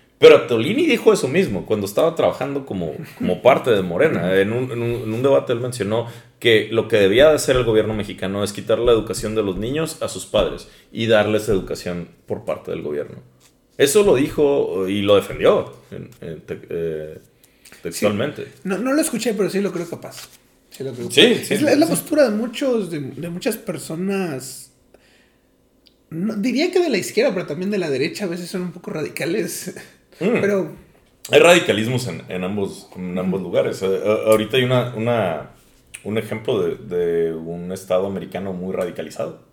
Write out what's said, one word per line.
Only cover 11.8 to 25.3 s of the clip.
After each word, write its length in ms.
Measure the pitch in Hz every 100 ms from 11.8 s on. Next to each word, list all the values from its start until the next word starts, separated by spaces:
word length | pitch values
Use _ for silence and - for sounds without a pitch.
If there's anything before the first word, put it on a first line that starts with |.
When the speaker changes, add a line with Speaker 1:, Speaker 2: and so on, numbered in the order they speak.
| 90 87 82 _ -
Speaker 1:
por 180 | - -
parte 240 | - -
del 100 | 85
gobierno. 340 | 76 73 71 - - _ _ _ _ -
Eso 240 | 143 214
lo 120 | 202
dijo 720 | 131 151 - 143 139 - 90 95
y 120 | 104
lo 160 | 101 101
defendió 560 | - 78 98 202 - - -
en, 200 | 90 - -
en 200 | 85 78
te-, 180 | - 82 -
eh, 500 | 85 82 78 76 78 _ _ _ _ - -
textualmente. 600 | 85 - 208 101 143 147
Speaker 2:
Sí. 60 | 139 -
No, 120 | 185 190
no 160 | 254
lo 80 | 294
escuché, 320 | 320 233 247
pero 160 | 208 185
sí 140 | 196
lo 100 | 196
creo 160 | 175 170
capaz. 400 | 156 - - - - _ _ _
Sí 160 | -
lo 80 | 135
creo 180 | 120 120
Speaker 1:
Sí, 220 | 127 226
Speaker 2:
capaz. 120 | 190 -
Speaker 1:
sí, 80 |
Speaker 2:
Es 80 | -
la, 100 | 302
es 60 | 294
la 80 | 330
Speaker 1:
sí. 60 |
Speaker 2:
postura 320 | - - 302
de 120 | 254 208
muchos, 540 | 233 - 277 233 175
de, 100 | 160
de 280 | 131 131 170
muchas 260 | 175 - 220
personas. 1160 | - 156 - 160 190 196 180 131 - - - _ _ _ _ _ _